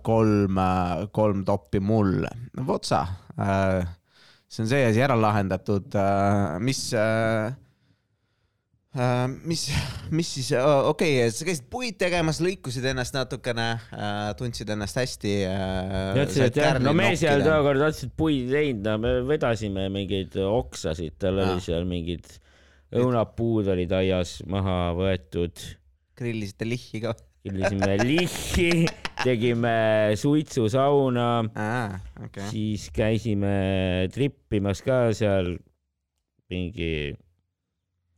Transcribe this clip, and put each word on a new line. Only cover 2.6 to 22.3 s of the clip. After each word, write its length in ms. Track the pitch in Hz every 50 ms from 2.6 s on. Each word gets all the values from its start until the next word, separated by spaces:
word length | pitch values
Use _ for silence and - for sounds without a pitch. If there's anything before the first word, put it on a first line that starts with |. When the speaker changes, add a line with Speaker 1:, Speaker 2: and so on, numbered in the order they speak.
| 131
Speaker 1:
vot 200 | 143 196 - -
sa, 180 | - - 87 69 87 95 - - -
äh, 520 | - - 107 101 98 98 98 95 95 92 90 87 87 - _ _ _ _ - - - _ _
see 200 | _ - - 113
on 60 | 110
see 160 | 131 143 131
asi 160 | 117 107 113 127
ära 140 | 139 131
lahendatud, 760 | 113 110 107 104 107 98 95 95 92 - - 104 98 90 -
äh, 680 | - 104 98 98 98 98 98 101 101 101 101 87 73 90
mis, 200 | 107 131 131 - - -
äh, 580 | - 113 107 110 110 113 113 110 113 110 107 107 135 - - _ _ _ _ _ _ _ _ _ _ _ _ _ _ _ _ _ _ _ _ _ _ _ _ _ -
äh, 320 | 135 123 127 123 123 123 127 135 -
mis, 240 | - 160 170 156 - 131 143 - - - - - -
mis 240 | - - 156 175 -
siis, 220 | - 147 127 117 147
äh, 100 | 123 127 147 147 135 117
okei, 340 | 120 156 - 202 165 139 127 120
sa 180 | 117 113 113 -
käisid 220 | 185 185 143 - -
puid 300 | - 247 254 240 208 -
tegemas, 400 | 190 180 170 175 165 160 151 127
lõikusid 460 | 160 180 196 190 - 139 117 131 120
ennast 260 | 131 135 127 123 - -
natukene, 540 | 139 131 123 - 120 - 127 117 113 117 117 117 113 - -
äh, 420 | - 110 104 104 104 104 104 104 104
tundsid 360 | - 131 120 117 - 117 104
ennast 260 | 107 107 104 101 -
hästi, 380 | 135 127 - - - - 104 101 101
äh, 520 | 98 92 95 98 95 95 95 95 92 95 98 95 95 95
Speaker 2:
Mõtlesin, 220 | 95 131 143 139 -
Speaker 1:
said 140 | 139 131
Speaker 2:
et 140 | 123 120 143 151
jah, 80 | -
Speaker 1:
kärli 160 | - 131 127
Speaker 2:
no 80 | 135 147
me 160 | 170 190 202
seal 320 | 185 143 160 156 143 143 143
Speaker 1:
nokkida. 100 | 156 156
Speaker 2:
tookord 320 | 156 143 143 143 135 147
otseselt 320 | 156 156 - - 123 -
puid 300 | - 156 160 151 135 123
ei 240 | 123 131 147 151 143
teinud, 160 | 127 104 98
no 100 | 110 107 110
me 160 | 110 123 127 127 123
vedasime 640 | 131 151 156 156 127 117 101 107 104 98 95 95 95
mingeid 480 | 98 98 101 90 101 95 95 82 - 98
oksasid, 800 | 95 98 104 123 123 - - - - 82 80 82 85 76 - -
tal 240 | - 95 92 95 95
oli 160 | 92 92 92
Speaker 1:
Aa. 20 |
Speaker 2:
seal 240 | 92 - 82 82 87
mingid 460 | 92 90 87 82 85 87 80 - -